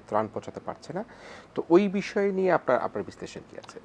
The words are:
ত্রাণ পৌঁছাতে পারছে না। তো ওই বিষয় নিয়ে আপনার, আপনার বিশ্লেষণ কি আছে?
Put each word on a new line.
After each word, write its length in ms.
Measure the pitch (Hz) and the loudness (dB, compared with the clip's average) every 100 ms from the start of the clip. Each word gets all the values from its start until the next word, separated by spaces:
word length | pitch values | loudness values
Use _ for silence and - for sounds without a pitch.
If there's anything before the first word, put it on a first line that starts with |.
| - | 0
ত্রাণ 200 | 104 107 | 0 0
পৌঁছাতে 260 | 107 104 - | -4 -10 -12
পারছে 340 | - - - | -12 -12 -8
না। 100 | 185 226 - - - - - | -8 -8 -14 -18 -18 -10 -6
তো 80 | - | 6
ওই 180 | 170 202 | 6 6
বিষয় 440 | 190 - 214 202 | 0 -2 0 0
নিয়ে 200 | 190 185 | 2 2
আপনার, 280 | - - 123 | 2 4 2
আপনার 240 | - 104 | 0 -6
বিশ্লেষণ 380 | 87 - - - - | -8 -10 -14 -14 -16
কি 60 | - | -18
আছে? 220 | - - | -16 -2